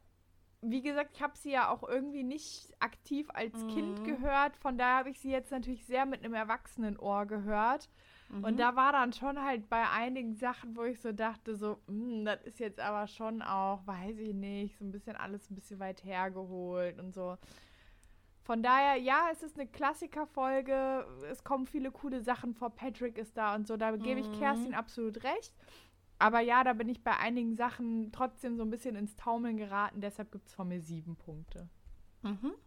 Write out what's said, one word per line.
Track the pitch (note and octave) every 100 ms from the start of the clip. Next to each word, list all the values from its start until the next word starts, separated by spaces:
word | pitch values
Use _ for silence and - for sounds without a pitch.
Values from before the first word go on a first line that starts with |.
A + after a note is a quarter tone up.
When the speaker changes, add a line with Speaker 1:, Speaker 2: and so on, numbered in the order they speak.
| - _ _ _ _ _
Speaker 1:
wie | A3+ B3+
gesagt, | C#4 C#4+ D4 -
ich |
habe | C#4+ D4
sie | D4
ja | C4+ A#3
auch | A#3+
irgendwie | - B3+ C#4+ C#4+
nicht | B3+ D4 - - - -
aktiv | - - - C#4+ D4+
als | - A3+ A3+
Speaker 2:
Mhm. | A3
Speaker 1:
Kind | A3 G#3 G#3
gehört. | A3 - C#4+ C#4 C#4+ -
Von | C#4 B3
daher | B3 B3+
habe | C4
ich | C4
sie | C4+
jetzt | C4 B3+
natürlich | C4 A#3 A#3+
sehr | - B3+ C4+
mit | C4
einem | A#3
Erwachsenenohr | A3+ A3 A3+ - - G#3+ G3+ G3+ G3+ G3+
gehört. | G#3+ G3+ G#3 A3 D4 - - - - -
Speaker 2:
Mhm. | G3+
Speaker 1:
Und | G#3 A3+
da | A#3+ B3
war | C4+
dann | C#4+ B3
schon | A#3+ C4+ C#4+
halt | C#4 A#3+ G#3+
bei | A3+ A3+
einigen | G#3+ A#3+ C4 A#3 G#3+
Sachen, | B3 B3 A#3+ A3+
wo |
ich | A#3 A#3+
so | A#3
dachte, | G#3+ A3 A3 - G#3+
so, | G#3 G#3 -
"Hm, | G#3 A#3+ A3+ G#3+
das | G3+
ist | - -
jetzt | A3 G3
aber | G#3 G#3 G#3
schon | - A3 A3+
auch, | - G3 G3 G3 F#3+
weiß | F#3 F#3+ A3
ich | A3
nicht, | G3 G3 G3+ G3+ -
so |
ein | G3+
bisschen | G3 A3+ G#3
alles | F#3 G3+ -
ein | G3
bisschen | - G3
weit | F#3+ F#3+
hergeholt" | F#3 F#3 F#3+ F#3+ F#3 F#3 F3+ F3+ F3+ F3
und | F#3
so. | F#3 F3+ F3+ - - - - - - - - - -
Von | - A3+
daher, | A#3+ C4 C#4 C4+
ja, | B3+ C#4 E4+
es | D#4+
ist | D#4+ D4
eine | C4
Klassikerfolge, | - C#4+ D4+ E4 D4 D4+ - C4 C4+ C4 C4+ C4+ C4 - B3+ D3
es | C4
kommen | - C4+ C4
viele | D4+ C4
coole | - C#4+ B3+
Sachen | A3+ B3 A#3+
vor, | A3+ B3
Patrick | A3+ C4 - B3 A3+
ist | A3 -
da | G#3+
und | G#3 G#3+
so, | A3
da | A3 A3
gebe | A3 C4
ich | G#3+
Speaker 2:
Mhm. | G#3+
Speaker 1:
Kerstin | C#4 A3+ B3+
absolut | A3+ A3+ - A3+ G#3+
recht, | B3 F#4 - - - - - - _ -
aber | G#3+ A#3
ja, | A#3 B3
da | B3+
bin | A3+ A3+
ich | A#3+
bei | - -
einigen | A3 A#3+ A#3 A3+
Sachen | A#3+ - A#3 A3+ A3
trotzdem | - B3+ C4 B3+ A#3
so |
ein | A3
bisschen | A3+ B3+ G#3
ins | G#3 -
Taumeln | - A#3 A#3 A3
geraten, | G3+ G3 G#3 -
deshalb | G3+ G3+ G#3+
gibt's | G3+ -
von | - F3+
mir | F3+
sieben | D#3+ E3 D#3+ E3
Punkte. | - D#3 D#3+ F3 F3 - - - - -
Speaker 2:
Mhm. | G#3 G3+ B3+ G4+